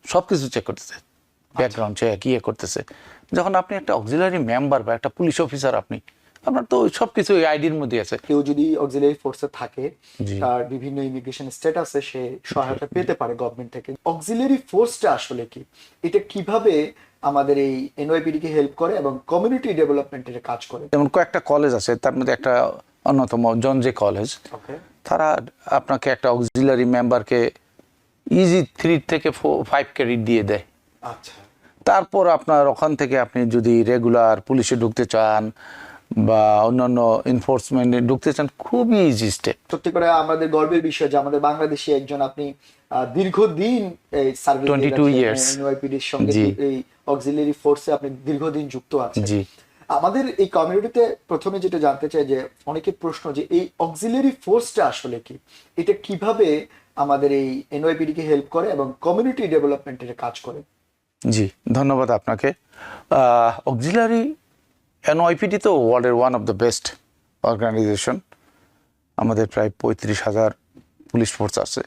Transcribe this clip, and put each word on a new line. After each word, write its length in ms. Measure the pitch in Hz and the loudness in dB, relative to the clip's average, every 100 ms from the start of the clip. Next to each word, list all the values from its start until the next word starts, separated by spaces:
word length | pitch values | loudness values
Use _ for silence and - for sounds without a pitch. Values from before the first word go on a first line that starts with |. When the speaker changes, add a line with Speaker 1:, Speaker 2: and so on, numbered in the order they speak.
| - | 0
Speaker 1:
সবকিছু 420 | 175 180 180 135 | -2 0 -2 -2
চেক 160 | 120 | -6
করতেছে, 300 | - 101 - | -6 -10 -12
Speaker 2:
আচ্ছা। 640 | - _ _ _ _ _ - | -20 _ _ _ _ _ -4
Speaker 1:
ব্যাকগ্রাউন্ড 400 | 123 110 107 104 | -4 -2 -6 -2
চেক, 280 | 117 101 135 | -2 -2 -2
ইয়ে 140 | 127 | -2
করতেছে। 420 | - 113 - - - - - - _ | -2 -6 -6 -8 -10 -18 -20 -20 _
যখন 220 | - - | -4 0
আপনি 220 | 190 185 196 | 0 -2 -8
একটা 180 | - | -2
অক্সিলারি 440 | - 107 147 185 180 | -4 -2 0 0 0
মেম্বার 440 | 120 120 143 135 | 0 0 2 0
বা 120 | 110 | 0
একটা 140 | 117 - | -4 -4
পুলিশ 320 | _ 175 143 | _ -2 0
অফিসার, 340 | 160 139 135 | -2 -2 -2
আপনি, 260 | 113 - 110 _ _ _ _ - | -2 -4 -12 _ _ _ _ -4
আপনার 180 | 254 | -4
তো 160 | 240 247 | 0 2
ওই 100 | 220 | 2
সবকিছু 440 | - 226 - 190 | 0 -2 -2 2
ওই 120 | 196 160 | 4 4
আইডির 280 | 151 156 | 2 0
মধ্যে 260 | 156 139 113 | -2 -2 -2
আছে। 180 | 104 120 | -4 -6
Speaker 2:
কেউ 240 | - 147 | 0 0
যদি 340 | 143 143 156 156 | 0 0 2 2
অক্সিলারি 380 | 143 131 143 147 | -2 0 0 0
ফোর্সে 260 | 139 131 139 | -6 -8 -10
থাকে, 380 | - 117 - 135 147 _ _ | -10 -12 -8 -10 -10 _ _
Speaker 1:
জি। 160 | 104 98 | -8 -4
Speaker 2:
তার 240 | 123 123 | -2 -2
বিভিন্ন 380 | 120 131 135 139 | -4 -8 -8 -6
ইমিগ্রেশন 480 | 135 131 123 127 135 | -6 -8 -12 -12 -14
স্ট্যাটাসে 500 | - 160 160 156 143 | -6 -4 -2 -4 -6
সে 380 | 139 131 123 127 | -6 -8 -10 -10
সহায়তা 420 | - - 131 135 143 | -8 -4 -4 -6 -6
Speaker 1:
জি। 80 | |
Speaker 2:
পেতে 200 | 180 180 | -6 -4
পারে 200 | - 123 | -4 -4
গভর্নমেন্ট 380 | 117 123 113 123 | -6 -6 -8 -14
থেকে। 220 | 127 123 135 | -14 -14 -8
অক্সিলারি 520 | - 165 156 233 269 269 | -6 -6 -4 -2 0 0
ফোর্সটা 560 | - 180 233 - 202 | 0 0 0 2 0
আসলে 340 | 127 - 127 117 | 0 -4 -10 -10
কি? 140 | - 131 _ - _ | -14 -20 _ -20 _
এটা 160 | 170 196 | -2 -2
কিভাবে 720 | 196 202 185 220 220 160 156 - _ _ | -2 -8 -2 0 2 2 0 -8 _ _
আমাদের 360 | 143 143 139 143 | -2 0 2 2
এই 300 | 139 131 139 - | 2 -2 -8 -8
এনওয়াইপিডি 420 | 147 165 160 156 | -2 -2 -2 -4
কে 100 | 160 | -2
হেল্প 220 | 156 143 - | 0 0 -2
করে 200 | 165 208 | -2 -2
এবং 220 | 139 131 - | -4 -6 -2
কমিউনিটি 480 | 175 214 254 262 | -2 0 -2 -2
ডেভেলপমেন্টের 680 | 165 151 143 139 135 127 123 | 0 2 0 -2 -10 -14 -14
কাজ 260 | - 120 - | -10 -10 -10
করে? 220 | 120 - | -14 -2
Speaker 1:
যেমন 160 | 143 143 | 0 2
কয়েকটা 320 | 190 170 180 | 2 0 -2
কলেজ 340 | - 147 147 | 0 2 2
আছে, 220 | 120 101 120 | 0 0 0
তার 160 | 139 | 0
মধ্যে 200 | 123 131 | 0 -2
একটা 400 | 123 - 123 127 - - _ | -2 2 2 2 -2 -16 _
অন্যতম 560 | - 143 127 117 117 113 | 0 2 2 0 0 2
জন 200 | 123 135 | 2 2
জে 120 | 123 | 0
কলেজ। 460 | 120 104 98 117 - - | 0 0 0 -6 -8 -16
Speaker 2:
ওকে। 440 | - - 147 - _ | -20 -16 -16 -16 _
Speaker 1:
তারা 360 | - 170 156 - 120 _ - | -4 0 0 0 -4 _ -2
আপনাকে 440 | 143 - 135 - | -2 0 -4 -2
একটা 200 | 127 127 | -2 0
অক্সিলারি 540 | 120 117 123 135 127 | 0 0 2 2 4
মেম্বারকে 680 | 123 123 120 120 104 123 117 - _ _ _ _ _ _ - | 2 2 2 2 2 2 2 -2 _ _ _ _ _ _ 0
ইজি 360 | 170 185 180 156 - | 4 6 4 2 -2
থ্রি 220 | 160 165 - | 0 0 0
থেকে 220 | 160 156 | -2 0
ফোর, 340 | - 151 147 | -2 0 0
ফাইভ 220 | - 143 139 | 0 0 -2
ক্রেডিট 260 | - 127 120 | -2 0 0
দিয়ে 220 | 110 117 | 2 2
দেয়। 200 | 104 104 - _ _ _ | 2 -2 -4 _ _ _
Speaker 2:
আচ্ছা। 300 | - 117 - - - _ _ _ | -16 -16 -20 -20 -20 _ _ _
Speaker 1:
তারপর 440 | - 196 180 202 180 | 2 2 2 2 4
আপনার 400 | 160 - 151 143 | 4 4 4 4
ওখান 280 | 127 156 143 | 2 -2 0
থেকে 220 | 139 131 | 0 0
আপনি 320 | 117 127 120 | 0 0 0
যদি 340 | 117 117 117 | 2 4 4
রেগুলার 560 | 113 123 117 117 113 110 | 4 2 4 4 6 4
পুলিশে 360 | - 135 117 123 | 2 0 2 2
ঢুকতে 300 | 117 113 117 | 0 0 0
চান 440 | 110 110 107 110 - - - - - _ - | 2 2 2 -2 -10 -20 -20 -20 -20 _ 0
বা 440 | 107 113 107 104 | 4 6 6 6
অন্যান্য 600 | 110 127 123 120 117 113 | 4 4 2 4 4 2
এনফোর্সমেন্টে 760 | - 127 - 131 - 131 123 123 | 2 -2 2 0 0 0 2 2
ঢুকতে 320 | 120 131 - | 2 2 0
চান, 160 | 143 147 _ | 0 -4 _
খুবই 480 | - 240 233 220 175 | -2 0 4 4 4
ইজি 240 | 113 110 | 2 -2
স্টেপ। 260 | - - - _ | -2 -4 -6 _
Speaker 2:
সত্যি 180 | 156 175 | -6 -2
করে 180 | 165 170 | 0 4
আমাদের 400 | 165 156 160 160 | 2 2 0 0
গর্বের 340 | 156 156 170 | 2 2 2
বিষয় 260 | 160 147 151 | 0 -2 0
যে 80 | 143 | 0
আমাদের 240 | 139 143 | 0 0
বাংলাদেশি 520 | 143 151 156 147 - | 0 0 -2 -4 0
একজন 280 | 143 135 143 | -2 -2 -4
আপনি, 340 | 135 143 143 143 _ _ _ | -4 -4 -10 -12 _ _ _
আহ, 240 | 127 123 | -6 -4
দীর্ঘদিন 840 | 127 190 185 214 160 208 247 196 170 _ | -2 -2 2 2 2 0 0 -2 -10 _
এই 220 | 147 135 | -2 -2
সার্ভিস 360 | 131 - 139 139 | -2 -2 0 2
দিয়ে 80 | 143 | 2
Speaker 1:
Twenty-two 320 | 135 135 143 | 2 2 4
Speaker 2:
যাচ্ছেন, 240 | 131 120 | 4 2
Speaker 1:
years। 220 | 117 131 135 | 2 -2 -2
Speaker 2:
এনওয়াইপিডির 440 | 139 135 139 135 | -4 -4 -4 -6
সঙ্গে 320 | - 139 110 | -6 -2 0
Speaker 1:
জি। 220 | 107 104 101 | 4 2 2
Speaker 2:
এই 240 | 139 131 - _ - | -2 -4 -8 _ -4
অক্সিলারি 460 | 143 135 147 147 | -2 -2 -2 -2
ফোর্সে 400 | 143 147 143 - | 0 0 0 0
আপনি 180 | 147 139 | -4 -4
দীর্ঘদিন 580 | 131 135 147 160 147 147 | -10 -6 -4 -2 -4 -6
যুক্ত 260 | 131 _ | -10 _
আছেন। 300 | 147 104 - | -4 -2 -4
Speaker 1:
জি। 200 | 104 104 95 _ _ _ _ | -2 -2 -4 _ _ _ _
Speaker 2:
আমাদের 460 | 147 170 226 262 - | 0 2 0 -2 0
এই 80 | 190 | 0
কমিউনিটিতে 680 | 185 160 185 220 240 233 - _ | 2 2 0 -2 2 2 0 _
প্রথমে 300 | 165 190 196 | -6 -4 -4
যেটা 200 | 185 175 | -4 0
জানতে 300 | 147 135 151 | 0 0 -2
চাই 160 | 160 | -2
যে 240 | 139 135 135 _ - | 0 -2 -4 _ -10
অনেকের 260 | 156 156 - | -6 -6 -6
প্রশ্ন 320 | 165 156 165 | -8 -8 -8
যে 140 | 139 147 | -8 -2
এই 180 | 175 185 _ | -2 -2 _
অক্সিলারি 520 | 170 160 220 247 269 | -6 -4 -4 0 0
ফোর্সটা 560 | 254 - 220 233 - 151 | -2 0 0 0 0 0
আসলে 340 | - 131 120 | -2 -8 -10
কি? 140 | - 131 _ - _ - | -12 -20 _ -20 _ -6
এটা 160 | 170 | 0
কিভাবে 720 | 202 - 190 202 226 190 151 - _ _ - | 0 -2 -6 -2 2 2 2 -4 _ _ -6
আমাদের 360 | 143 139 139 | 0 2 2
এই 300 | 139 135 131 147 | 2 -2 -6 -8
এনওয়াইপিডি 420 | 147 156 156 156 | -4 -2 0 -2
কে 100 | 156 | -4
হেল্প 220 | 156 147 143 | 0 0 0
করে 200 | 165 196 | -4 -2
এবং 220 | 151 135 127 | -2 -4 -4
কমিউনিটি 480 | 160 180 247 254 208 | -2 0 0 -2 0
ডেভেলপমেন্টের 680 | 156 143 139 139 127 127 | 2 2 -2 -6 -14 -14
কাজ 260 | 120 123 117 | -10 -10 -10
করে? 220 | - 113 - _ _ _ _ _ 127 | -14 -16 -18 _ _ _ _ _ -2
Speaker 1:
জি, 180 | 107 98 - - | 0 0 -4 -2
ধন্যবাদ 380 | 117 139 135 127 | 0 2 2 2
আপনাকে। 420 | 113 - 110 139 - _ - - - - | 0 0 -2 -2 -4 _ -20 -20 -20 0
আহ, 500 | - 127 120 117 113 - | 4 6 6 4 2 -4
অক্সিলারি 680 | 123 135 208 226 226 233 311 _ _ _ _ _ _ - | -2 0 2 2 2 -2 -6 _ _ _ _ _ _ 0
এনওয়াইপিডি 520 | 156 170 170 202 202 | 2 2 2 0 0
তো 180 | 214 170 | 2 4
ওয়ার্ল্ডের 380 | 117 123 123 | 4 4 4
one 200 | 120 127 | 4 2
of 80 | 123 104 | 0 -2
the 80 | 101 | 0
best 240 | 120 - - - _ _ _ _ 113 | 2 0 -8 -14 _ _ _ _ -2
organization। 640 | 113 113 110 107 104 - 127 _ _ _ _ _ _ _ _ _ - | 0 0 0 0 0 -2 -4 _ _ _ _ _ _ _ _ _ -4
আমাদের 300 | 113 110 110 | -2 0 0
প্রায় 240 | - 107 - | 0 -4 -2
পঁয়ত্রিশ 440 | 117 110 107 104 | -4 -2 -4 -4
হাজার 280 | - 104 110 - _ - _ _ - | -2 0 0 0 _ -20 _ _ -6
পুলিশ 200 | 120 110 | -2 -2
ফোর্স 260 | - 104 - | -2 -4 -2
আছে। 240 | 98 - | -4 -6